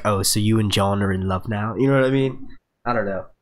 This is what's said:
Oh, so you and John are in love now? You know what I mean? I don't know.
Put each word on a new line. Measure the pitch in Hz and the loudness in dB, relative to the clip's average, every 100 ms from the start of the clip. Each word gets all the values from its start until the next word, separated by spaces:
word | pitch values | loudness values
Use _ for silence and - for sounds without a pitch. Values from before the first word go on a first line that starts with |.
Oh, | 104 101 | 0 0
so | 98 - | 0 2
you | 107 113 | 2 2
and | 107 | 2
John | 101 98 101 | 2 2 2
are | 98 | 0
in | 95 95 | 0 -2
love | 92 95 | -4 -4
now? | 104 107 | -4 -4
You | 101 135 | 0 2
know | |
what | 139 131 | 4 2
I | |
mean? | 135 135 127 135 - _ _ | 2 0 -4 -14 -16 _ _
I | 120 | -4
don't | 120 | -2
know. | 101 95 - _ | -2 -4 -8 _